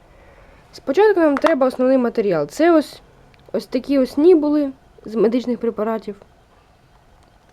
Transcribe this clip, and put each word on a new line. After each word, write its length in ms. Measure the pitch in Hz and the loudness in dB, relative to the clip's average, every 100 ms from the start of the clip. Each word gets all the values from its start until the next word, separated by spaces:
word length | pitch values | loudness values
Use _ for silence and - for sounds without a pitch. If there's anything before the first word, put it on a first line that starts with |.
| _ _ - - - - _ | _ _ -20 -20 -20 -20 _
Спочатку 480 | - - 277 427 370 | -18 -4 2 4 4
нам 160 | 320 277 | 2 2
треба 300 | 302 311 262 | 0 0 -2
основний 320 | - 254 269 | 0 0 2
матеріал. 480 | 233 233 208 165 147 | 0 -2 -2 -2 -4
Це 260 | - 330 | 0 2
ось, 300 | 330 - - _ _ _ _ - | 2 0 -12 _ _ _ _ -12
ось 140 | - 226 | -10 -6
такі 320 | 262 254 277 | -8 -2 -2
ось 180 | 254 - | -2 2
нібули 560 | 320 359 294 302 285 262 _ - | 4 4 2 -2 -2 -8 _ -20
з 100 | - | -10
медичних 440 | 220 214 247 233 233 | -2 0 0 -4 -6
препаратів. 580 | 233 226 214 220 214 202 - _ _ _ _ _ _ _ _ _ _ _ _ | -6 -6 -6 -6 -10 -18 -20 _ _ _ _ _ _ _ _ _ _ _ _